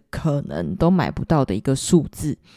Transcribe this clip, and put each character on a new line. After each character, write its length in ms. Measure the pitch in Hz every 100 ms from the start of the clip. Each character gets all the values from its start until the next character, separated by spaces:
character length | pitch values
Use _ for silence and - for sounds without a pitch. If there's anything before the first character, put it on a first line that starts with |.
| -
可 320 | - 160 143
能 340 | - 78 147 185
都 140 | 165
买 200 | 185 -
不 140 | -
到 180 | - 156
的 120 | 131
一 60 | 101
个 140 | -
数 320 | 135 - 175 110
字， 240 | - 151 - _